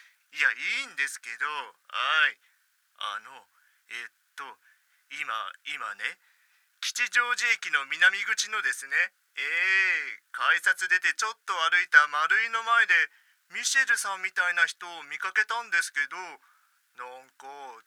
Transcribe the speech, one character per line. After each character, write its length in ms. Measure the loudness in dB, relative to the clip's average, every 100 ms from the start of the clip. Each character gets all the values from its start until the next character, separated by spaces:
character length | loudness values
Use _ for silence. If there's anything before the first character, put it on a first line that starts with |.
| -20 _ _
え、 40 | 0
い 40 |
や、 100 | 0
い 320 | 0 -4 -4
い 20 | -6
ん 80 | -4
で 120 | -4
す 140 | -4
け 160 | -12 -6
ど、 80 | -4
は 840 | -4 -10 -16 _ -4 2 4 4
い。 100 | 2 _ _ _ _ _ -12
あ 220 | -8 -8
の、 260 | -12 -20 -20 _ _ _ _
え 140 | -14 -14
っ 40 | _ _ -16
と、 220 | -14 -16 _ _ _ _ _
今、 420 | -10 -6 -4 -6 -10 -12
今 280 | -8 -8 -6
ね、 220 | -6 -8 _ _ _ _ _ -8
吉 240 | -6 -2 0
祥 220 | 2 2 0
寺 160 | 0
駅 180 | 0 0
の 160 | -2 -2
南 380 | 4 4 4 -2
口 240 | -2 -2
の 120 | -2
で 100 | -2
す 140 | -4 -2
ね、 260 | 0 0 _ _ -8
え 60 |
え、 800 | -2 0 4 4 4 2 -2 -12 _
改 280 | -2 2 4
札 260 | 4 0 2
出 120 | 2
て 140 | 2
ち 100 | 0 -2
ょ 40 |
っ 80 | -4 -6
と 80 | 0 4
歩 100 | 4
い 60 | 6
た 180 | 6 6
丸 360 | 2 2 2 0
井 40 |
の 140 | -2
前 240 | 2 4 4
で、 240 | 4 2 _ _ _ _
ミ 100 | -6
シ 140 | -2 0
ェ 80 | 2
ル 100 | 0
さ 220 | 0 -4
ん 60 |
み 80 | -4
た 180 | 0 0
い 60 | 2
な 100 | 2
人 240 | 0 -12 -12
を 60 |
見 160 | -10 -6
か 120 | -2
け 140 | 0 0
た 160 | -2
ん 80 | 0
で 100 | -2
す 140 | 0
け 80 | -2 -4
ど、 100 | -4 -10 -14 _ _ _ _ _ -16
な 80 | -14
ん 240 | -14 -20 _
か 80 | -18 -14 -16 -18